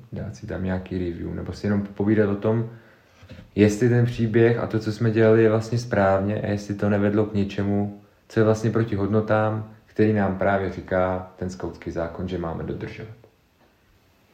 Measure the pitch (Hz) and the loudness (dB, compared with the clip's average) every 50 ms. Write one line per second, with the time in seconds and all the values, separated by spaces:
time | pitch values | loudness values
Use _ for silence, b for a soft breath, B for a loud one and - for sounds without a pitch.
0 | - - 104 - - - - - - - 90 87 92 92 92 92 92 - 92 90 | -16 -12 -10 -10 -10 -10 -12 -12 -10 -10 -8 -6 -4 -4 -4 -4 -6 -6 -6 -4
1 | 90 87 82 80 82 85 85 - 87 87 90 - - 101 104 101 101 - - - | -4 -6 -6 -6 -8 -8 -8 -8 -8 -10 -10 -6 -2 0 0 0 -2 -4 -6 -2
2 | 101 107 110 107 107 101 101 101 - 110 110 113 117 B B B B B B B | 2 2 4 4 4 2 0 0 0 0 0 0 -2 B B B B B B B
3 | B B B B B B B B B - _ 98 104 104 104 - 123 120 120 120 | B B B B B B B B B -8 _ 4 6 6 6 4 2 4 4 4
4 | 117 120 - - 117 110 104 117 117 117 117 - - - - 107 - 110 104 - | 4 2 0 -2 -2 2 4 4 6 6 4 2 -2 -2 -2 -2 -2 -4 -4 0
5 | 117 113 107 113 113 110 110 113 113 110 110 110 110 - 123 120 - - - 101 | 0 2 4 4 6 6 8 6 6 6 4 2 0 -2 -4 -4 -2 -2 0 2
6 | 98 95 95 95 98 101 107 110 - 101 101 101 101 - 101 101 104 104 104 98 | 4 4 4 2 0 -2 -2 -2 -2 -2 -2 -4 -4 -6 -4 -2 0 0 2 2
7 | 101 104 98 107 107 104 - 101 98 98 - - 98 101 101 101 104 104 - B | 2 2 2 2 0 0 0 -2 -2 -2 -2 -4 -2 0 0 -2 -2 -4 -6 B
8 | B B B B B _ - 117 110 110 110 107 - 113 104 113 110 - 104 98 | B B B B B _ 0 2 4 4 2 2 0 0 0 0 -2 0 -2 -2
9 | 101 98 107 107 104 - 107 107 107 107 110 110 107 - - - _ _ - - | -2 0 0 0 0 2 0 2 2 0 -2 -4 -8 -10 -16 -20 _ _ 0 2
10 | 107 110 107 104 98 95 92 95 95 98 101 98 98 92 92 87 80 - 95 92 | 2 2 4 2 0 0 -2 0 0 0 0 0 -2 -4 -6 -8 -6 -2 0 0
11 | 90 92 92 92 92 - - - 92 92 92 - - 85 82 - - 85 78 85 | 0 0 -2 -4 -6 -10 -10 -10 -8 -8 -8 -8 -10 -10 -10 -10 -12 -8 -6 -6
12 | 82 82 - - 90 90 92 85 85 82 80 - 80 73 - - - - - - | -6 -6 -6 -8 -6 -6 -4 -4 -4 -6 -6 -6 -8 -8 -8 -8 -10 -12 -12 -14
13 | 113 - - - - _ _ _ _ _ _ _ _ _ _ _ _ _ _ _ | -16 -16 -18 -20 -20 _ _ _ _ _ _ _ _ _ _ _ _ _ _ _
14 | _ _ _ _ _ b | _ _ _ _ _ b